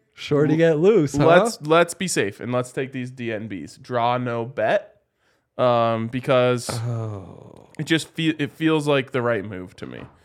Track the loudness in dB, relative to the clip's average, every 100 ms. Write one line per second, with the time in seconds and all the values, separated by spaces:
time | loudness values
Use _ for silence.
0 | _ -14 -2 0 2 4 4 4 4 4
1 | 4 2 6 6 4 -2 2 4 4 -2
2 | -4 -2 -2 -4 -4 -4 -4 -6 -8 -8
3 | -10 -8 -8 -6 -8 -10 -12 -16 -6 -2
4 | 0 0 -2 -6 -6 -2 0 0 -2 _
5 | _ _ _ _ _ 0 2 4 2 0
6 | -4 -6 0 2 4 0 -4 -6 -6 -6
7 | -8 -10 -14 -20 -20 -20 -18 -8 -2 -2
8 | -2 -6 -4 -2 -4 -2 0 0 2 0
9 | 0 -2 -2 -2 -4 -12 -14 -14 -16 -14
10 | -18 _